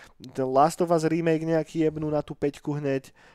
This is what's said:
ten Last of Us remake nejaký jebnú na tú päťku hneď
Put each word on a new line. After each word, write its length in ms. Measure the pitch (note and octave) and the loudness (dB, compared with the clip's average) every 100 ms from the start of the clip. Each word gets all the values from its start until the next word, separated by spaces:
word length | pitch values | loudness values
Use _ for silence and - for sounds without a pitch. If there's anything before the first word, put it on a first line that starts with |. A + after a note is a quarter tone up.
| - - C3+ | -20 -20 -12
ten 160 | - | -6
Last 400 | C3 C3 D#3 - | 0 4 4 4
of 80 | F3 | 0
Us 140 | E3+ D#3 | 2 2
remake 420 | E3 E3 D#3+ D#3+ | 0 0 0 0
nejaký 400 | D#3+ D#3 E3 D#3 | 0 0 0 -2
jebnú 240 | D#3 D3+ | -2 -2
na 80 | D3+ | -4
tú 160 | - D3+ | -4 -4
päťku 400 | C#3+ - - D3 | -4 -4 -6 -4
hneď 400 | C#3+ C3+ - - - | -2 -4 -6 -20 -20